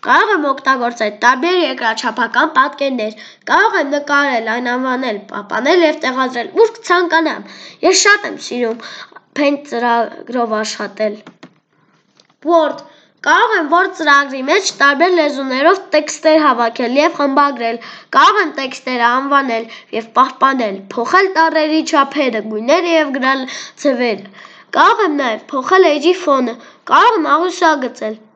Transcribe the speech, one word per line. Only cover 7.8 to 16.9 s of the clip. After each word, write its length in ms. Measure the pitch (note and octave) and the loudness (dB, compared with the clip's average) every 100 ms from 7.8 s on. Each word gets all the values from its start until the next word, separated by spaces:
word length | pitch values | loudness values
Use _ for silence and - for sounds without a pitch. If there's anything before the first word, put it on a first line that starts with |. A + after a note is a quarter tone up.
| E4+ F4 | 2 2
շատ 260 | G4+ G#4 - | 4 2 0
եմ 80 | G#3+ | -12
սիրում 440 | - B3 A#3 A#3 - - - - _ | -10 -4 -4 -6 -12 -18 -20 -20 _
Paint 360 | - C#4+ C#4+ C#4+ | -2 0 0 -6
ծրագրով 960 | A#3 A#3+ A#3 A3+ - - B3 A#3 G#3+ | -4 0 0 -2 -8 -8 -4 -2 -2
աշխատել։ 580 | G#3+ - G3+ G3+ G#3+ G#3+ - _ - _ _ _ _ _ _ _ _ _ | -4 -8 -10 -4 -6 -6 -16 _ -20 _ _ _ _ _ _ _ _ _
Word. 420 | D4 E4+ D4+ - - _ _ _ | 0 2 2 -4 -16 _ _ _
Կարող 280 | C4 F4 A4+ | 0 2 4
եմ 160 | G#4+ D4+ | 0 2
Word 240 | E4+ F#4+ F#4+ | 0 0 -2
ծրագրի 440 | D4+ C#4 C#4 C4 | 2 2 2 -6
մեջ 240 | C4 F#4 - | 0 0 -2
տարբեր 400 | - C#4 C#4 F4 F4 | 0 0 4 2 2
լեզուներով 640 | D4 C4 C4 B3+ D4+ F#4+ - | 0 -2 -4 2 2 2 0
տեքստեր 480 | D4+ D4+ - D#4+ D#4 | -2 -2 -2 2 4
հավաքել 640 | D4+ A#3+ A#3 A#3 A#3+ | 4 2 -2 -2 -2